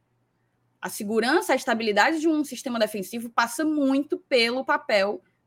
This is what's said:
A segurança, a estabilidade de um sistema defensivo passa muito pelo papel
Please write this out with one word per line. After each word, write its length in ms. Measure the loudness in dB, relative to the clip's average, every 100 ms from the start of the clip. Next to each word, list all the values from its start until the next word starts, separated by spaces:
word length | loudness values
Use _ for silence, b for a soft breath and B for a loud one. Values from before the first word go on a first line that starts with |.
| _ _ _ _ _ _ _ _
A 60 | -12
segurança, 640 | -8 -2 0 2 2 2
a 40 | 0
estabilidade 640 | 0 -2 0 2 2 2
de 80 | 0
um 160 | 0 -2
sistema 340 | -8 -6 -2
defensivo 500 | -2 -2 -8 -10 -4
passa 360 | -2 0 0 -2
muito 520 | 2 2 0 -2 -6
pelo 460 | 0 2 2 0
papel 580 | -2 -2 2 2 2 -2 -12 _